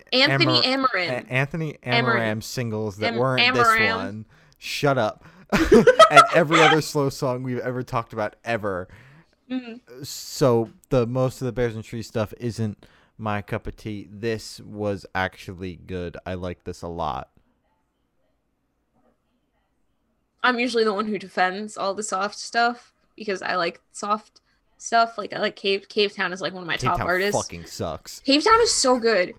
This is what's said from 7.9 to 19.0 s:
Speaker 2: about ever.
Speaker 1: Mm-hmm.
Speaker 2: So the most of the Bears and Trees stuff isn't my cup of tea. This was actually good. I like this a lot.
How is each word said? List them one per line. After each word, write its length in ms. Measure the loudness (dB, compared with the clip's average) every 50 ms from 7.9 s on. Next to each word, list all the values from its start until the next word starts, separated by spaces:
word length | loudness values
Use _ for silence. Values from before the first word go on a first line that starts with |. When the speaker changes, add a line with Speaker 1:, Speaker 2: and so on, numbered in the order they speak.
| -4 -4 -4 -4 -6
Speaker 2:
about 220 | -4 -4 -4 -6 _ -4
ever. 440 | -4 -4 -2 -2 -4 -4 -4 -6 -8 -14 -20 -20 -20 -20 -20 _ _ _ _ _ -8
Speaker 1:
Mm-hmm. 500 | -8 -8 -8 -10 -16 -18 -18 -20 -16 -16 -14
Speaker 2:
So 680 | -14 -12 -14 -14 -12 -2 2 2 4 4 2 0 -2 -8 -20 _ _
the 160 | 0 0 0
most 340 | 0 -2 -2 -2 -2 -4 -6
of 40 | -8
the 60 | -6
Bears 240 | -4 -2 -4 -4 -4
and 80 | -8 -12
Trees 240 | -12 -12 -12 -12
stuff 260 | -6 -4 -4 -4 -4 -6 -8
isn't 460 | -8 -6 -4 -4 -4 -4 -4 -10 -16 _ _ _ _ _ _
my 240 | -8 -6 -4 -4 -4 -4
cup 240 | -6 -8 -8 -8
of 80 | -10 -14
tea. 300 | -12 -12 -10 -10 -10 -12 -16
This 480 | -14 -6 -4 -4 -4 -4 -8 -14 -16 -18
was 440 | -18 -14 -10 -6 -4 -4 -4 -6 -8 -8 -4
actually 600 | -4 -4 -4 -4 -10 -16 -16 -12 -10 -10 -10 -10
good. 420 | -12 -12 -10 -8 -8 -8 -8 -10 -10 -10
I 80 | -8 -8
like 300 | -6 -8 -8 -10 -10 _
this 180 | -14 -12 -10
a 60 | -10
lot. 420 | -10 -6 -4 -4 -4 -4 -6 -10 -14 _ _ _ _ _ _ _ _ _ _ _ _ _ _ _ _ _ _ _ _ _ _ _ _ _ _ _ _ _ _ _ _ _ _